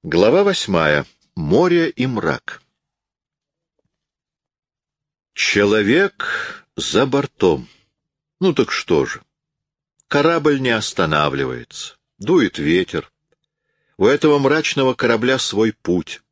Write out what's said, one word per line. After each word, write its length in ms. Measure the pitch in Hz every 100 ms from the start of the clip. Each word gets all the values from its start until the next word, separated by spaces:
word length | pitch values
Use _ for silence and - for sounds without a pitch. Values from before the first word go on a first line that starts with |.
| 85
Глава 360 | 82 104 165
восьмая. 640 | 202 180 - 85 78 76 - _ _
Море 560 | - 73 101 175 175 165
и 160 | - -
мрак. 560 | 113 - 135 - - _ _ _ _ _ _ _ _ _ _ _ _ _ _ _ _ _ _ _ _ _ _ _ _ _ _ _
Человек 1300 | - - 101 101 107 101 147 196 _ - - - - _ -
за 320 | - 101 135
бортом. 600 | 139 135 _ 92 71 60 _ _ _ _ _ _ _
Ну 140 | 185
так 180 | 143 113
что 360 | - - 80 65
же? 160 | - _ _ _ _ _ _ _ _ _
Корабль 540 | 143 151 170 151 139
не 80 | 127
останавливается. 1300 | 113 - - 82 76 73 69 65 62 58 - - _ _ _
Дует 400 | 98 175 104 -
ветер. 520 | 73 87 90 80 - _ _ _ _ _ _ _ _ -
У 80 | 104
этого 320 | 143 156 147
мрачного 560 | 135 156 151 - 131
корабля 460 | 127 117 113 120 131
свой 340 | - 101 110
путь 480 | - - 90 80 - _